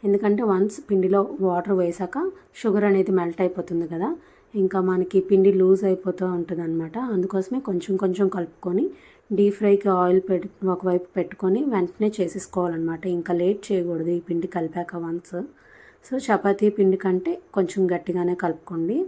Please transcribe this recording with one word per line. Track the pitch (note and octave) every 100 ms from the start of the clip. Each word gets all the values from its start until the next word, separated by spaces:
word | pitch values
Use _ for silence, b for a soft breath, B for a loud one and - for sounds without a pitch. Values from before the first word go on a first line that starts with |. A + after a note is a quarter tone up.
| G#3
ఎందుకంటే | G3+ G#3 G#3 A3+
వన్స్ | F#3 G3+ G#3+ -
పిండిలో | G3 F#3 G3 G3+ - F#3+
వాటర్ | F3 F#3 F#3+
వేసాక | F3+ - F3+ C4+ F#4 F#4 B -
షుగర్ | A3+ G3+ G#3
అనేది | G3 F#3+ F#3
మెల్ట్ | F3 E3+
అయిపోతుంది | F3+ F3+ F3 E3+ E3
కదా, | E3 G#3+ E4 B B B G#3
ఇంకా | F#3+ F#3+ F#3
మనకి | F#3 F#3 F#3+ F#3
పిండి | F#3+ F#3+ G3
లూజ్ | F#3 F#3+ G3+
అయిపోతూ | F#3 F#3+ F3+ F#3 F3+
ఉంటుందన్నమాట. | E3 E3+ E3 E3 D#3+ A3 B3+ G3
అందుకోసమే | F#3 G3 F#3+ B3+ C4+
కొంచెం | F3+ E3+ F#3+
కొంచెం | F#3+ F#3 G3 F#3+
కలుపుకొని | E3+ - F#3 F#3 F4 B B B _ G3
డీప్ | G3+ G3+
ఫ్రైకి | G#3 G3+ G3+ F#3
ఆయిల్ | F3+ F#3 F#3
పెట్-, | F#3 G3 _ F#3+
ఒకవైపు | F3+ F#3 F3+ F3+ -
పెట్టుకొని | F3 - F#3+ G3+ C#4+ G#3+
వెంటనే | F3 - G#3+ G#3+
చేసేసుకోవాలన్నమాట. | F3 G3 - G3 F3 E3 E3 E3 F#3 F3
ఇంకా | E3+ F3
లేట్ | F3 G#3 -
చేయకూడదు | G3 F3 E3 D#3+ F3
ఈ | E3+
పిండి | E3+ F3+ F3+
కలిపాక | D#3+ E3+ F3 F3 E3
వన్స్. | E3+ E3+ F3 C4+ B B B B B -
So | C4 C4
చపాతీ | G3+ G3+ G3 G#3 G#3
పిండి | F#3+ F#3+ F#3+
కంటే | F#3 F3 - - -
కొంచెం | F3+ G3 F#3 F3
గట్టిగానే | F3 F3+ F3 F3+
కలుపుకోండి. | F3 D#3+ - E3+ E3 B3+